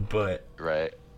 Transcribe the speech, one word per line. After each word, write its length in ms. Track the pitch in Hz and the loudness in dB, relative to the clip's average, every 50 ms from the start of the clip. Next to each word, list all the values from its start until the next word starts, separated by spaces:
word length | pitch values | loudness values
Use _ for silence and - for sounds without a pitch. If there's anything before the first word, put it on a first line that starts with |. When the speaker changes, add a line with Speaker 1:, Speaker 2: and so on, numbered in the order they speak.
| 101 - | 2 2
Speaker 1:
But 340 | 107 107 101 92 90 - - - - - | 2 2 2 2 0 -2 -6 -14 -12 -4
Speaker 2:
Right. 340 | 80 80 78 78 80 80 - - - - - | 0 2 2 2 2 0 -4 -10 -20 -20 -20